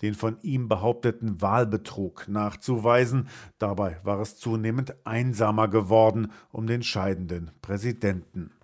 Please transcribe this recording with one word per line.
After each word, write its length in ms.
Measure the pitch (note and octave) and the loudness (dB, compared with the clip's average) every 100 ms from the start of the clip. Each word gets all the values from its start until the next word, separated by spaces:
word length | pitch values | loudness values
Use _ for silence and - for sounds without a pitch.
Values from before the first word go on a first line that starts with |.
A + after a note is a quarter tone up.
den 140 | G#2+ | -4
von 240 | G#2 A2+ A2+ | -2 -4 -4
ihm 260 | - C3 A#2 | -2 -2 0
behaupteten 760 | G2+ A2 A#2+ B2 - A2 F2 | 2 2 2 0 0 -4 -2
Wahlbetrug 840 | G2 A2+ A#2 G#2 - - F#2 - - | 2 2 2 -2 -4 -6 -6 -8 -6
nachzuweisen. 1000 | G#2 G#2 - - A#2+ A2+ A#2+ A#2+ C3 C3+ - - _ | -4 -4 -4 -4 0 4 4 4 0 -2 -12 -20 _
Dabei 400 | G#2 G2 G2 E2+ | -2 0 -2 -4
war 160 | G2 G2+ | -4 -4
es 180 | G#2+ - | -4 -6
zunehmend 560 | A#2+ A2+ A2 B2 C3 - | -4 -2 -2 -2 -6 -10
einsamer 640 | A2 A2+ B2+ G#2+ G#2+ G#2+ G#2+ | -6 -2 -2 2 2 4 2
geworden 640 | A2 F#2+ A2+ A2 G#2+ G#2+ - _ | 2 6 6 6 4 -4 -8 _
um 160 | - A2+ | -6 -2
den 160 | A#2+ | -2
scheidenden 680 | A#2 G#2 F#2+ F2+ F2+ F2 E2 - | -2 -2 -2 -2 -4 -8 -10 -14
Präsidenten. 920 | - G2+ A#2+ A2 G2+ F#2 - F2+ E2 _ | -8 -4 -4 -2 -2 -2 -8 -12 -12 _